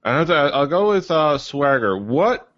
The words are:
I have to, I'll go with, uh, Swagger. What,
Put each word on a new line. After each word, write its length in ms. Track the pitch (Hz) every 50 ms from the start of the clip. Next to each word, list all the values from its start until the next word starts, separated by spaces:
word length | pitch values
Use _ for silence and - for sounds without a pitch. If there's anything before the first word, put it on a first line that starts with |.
| -
I 140 | 110 123 147
have 80 | 165 160
to, 60 | 175
I'll 320 | 151 143 143 123 135 143
go 240 | 139 165 185 202 208
with, 200 | 208 190 175 -
uh, 280 | 165 160 156 151 147 131
Swagger. 580 | - - - 143 143 139 135 131 113 101 95
What, 520 | 95 101 107 123 151 190 233 254 - - _ _